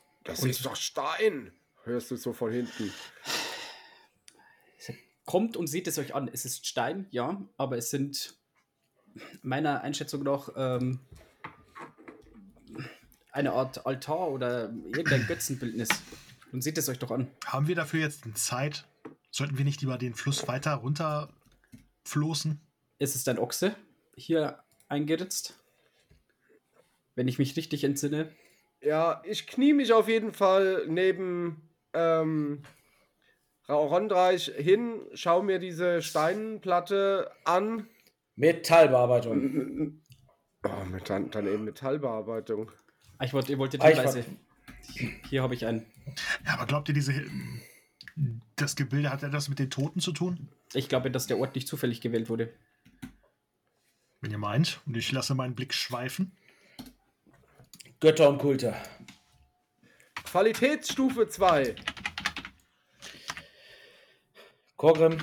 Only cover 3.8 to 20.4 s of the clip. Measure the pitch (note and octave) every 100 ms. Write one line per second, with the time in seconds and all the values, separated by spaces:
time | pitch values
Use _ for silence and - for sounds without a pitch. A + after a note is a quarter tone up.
3.8 | - - _ _ - _ - _ _ _
4.8 | - - _ _ - F#3 A3+ - D#3+ E3
5.8 | F3+ D3+ C3+ C#3+ B2+ B2+ B2+ - - -
6.8 | A#2+ F#3+ F#3+ B2 B2+ G3 F#3+ - C#3 A#2+
7.8 | - C#3+ C#3 - - - _ _ _ _
8.8 | _ _ _ - - - C3 C3+ D3+ C#3
9.8 | C3 D3+ C#3+ C#3+ C#3 C#3 - C3 C3 B2
10.8 | B2+ B2+ - - - _ - - _ -
11.8 | - - - - - - G3 - - -
12.8 | C3 - _ _ _ C#3 C3+ G#2+ C3 -
13.8 | C3 C3 C#3 D#3+ F3 C3+ B2 B2 A2 A#2
14.8 | - D3+ D#3 C3 A2 G#2 - B2+ A#2+ A2+
15.8 | A2 - - - - - - C3 C#3+ D#3
16.8 | C3+ B2+ A#2+ A#2+ B2+ - - C3+ D3+ E3+
17.8 | D3 D#3+ D3+ - A2+ G#2+ - B2 D3 -
18.8 | - _ - - _ - C#3+ C3+ C#3 C#3+
19.8 | C3 B2 B2 A2 - C#3